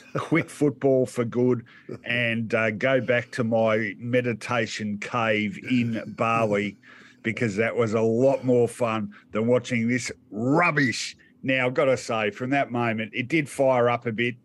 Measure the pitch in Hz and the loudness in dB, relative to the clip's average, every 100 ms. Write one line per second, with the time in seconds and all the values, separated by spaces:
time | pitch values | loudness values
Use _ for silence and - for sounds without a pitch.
0 | - 135 - 160 165 - 147 120 139 131 | -10 -8 0 0 0 0 0 2 2 4
1 | 123 - 117 120 127 120 - - - - | 2 -2 -2 0 2 2 -4 -18 -16 -12
2 | - 120 117 113 110 113 110 104 131 135 | -4 -2 0 -2 0 0 0 0 0 2
3 | 113 123 120 - 113 113 113 110 107 95 | 2 0 0 -4 0 2 4 2 0 -6
4 | 120 127 123 113 - 123 107 - 107 104 | -2 0 0 -2 -2 -2 -2 -4 -6 -6
5 | - 123 113 107 107 92 117 123 120 113 | -4 -2 0 0 0 -4 0 0 2 -2
6 | - 101 113 113 110 101 104 - - - | -6 -2 0 2 2 0 -2 -6 -16 -20
7 | - - 113 104 117 95 113 92 113 113 | -20 -10 -6 -2 -2 0 0 0 0 2
8 | 113 113 135 135 127 123 117 - 117 113 | 2 4 2 2 2 4 2 0 -2 0
9 | 101 - - 104 117 123 123 123 113 123 | -4 -10 -8 -2 2 2 0 -2 0 -2
10 | - - _ 104 123 156 - 147 131 104 | -4 -12 _ -4 0 2 2 2 0 -2
11 | - - - _ 135 131 127 127 139 127 | -8 -12 -20 _ -2 0 0 2 2 2
12 | - 113 104 104 127 139 131 120 120 110 | 0 -2 -2 -4 -2 -2 -2 -2 -2 -2
13 | 110 117 123 160 143 - 135 127 120 120 | -4 -6 -2 -2 -2 0 2 4 2 2
14 | 120 107 120 123 | -2 -2 -2 -4